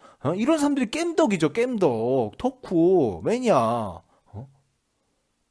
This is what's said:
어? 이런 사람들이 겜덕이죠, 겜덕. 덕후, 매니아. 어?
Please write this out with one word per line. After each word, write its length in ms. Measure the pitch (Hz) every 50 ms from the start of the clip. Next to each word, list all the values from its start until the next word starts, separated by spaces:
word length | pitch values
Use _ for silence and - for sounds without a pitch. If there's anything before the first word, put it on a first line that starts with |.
| - - _ _ -
어? 100 | 135 175
이런 220 | 202 240 294 330
사람들이 320 | 302 285 285 277 269 247 226
겜덕이죠, 640 | - 294 339 349 320 392 320 226 202 165 156 147
겜덕. 840 | - 226 240 262 254 202 185 143 120 110 113 123 135 131 113 104 -
덕후, 840 | - - 262 - _ - - 190 165 165 180 190 175 135 110 90 80 95
매니아. 320 | 156 220 254 254 226 170
어? 920 | 131 113 110 117 120 107 98 82 - - _ _ _ _ _ - 101 135 135 _ _ _ _ _ _ _ _ _ _ _ _ _ _ _ _ _ _ _ _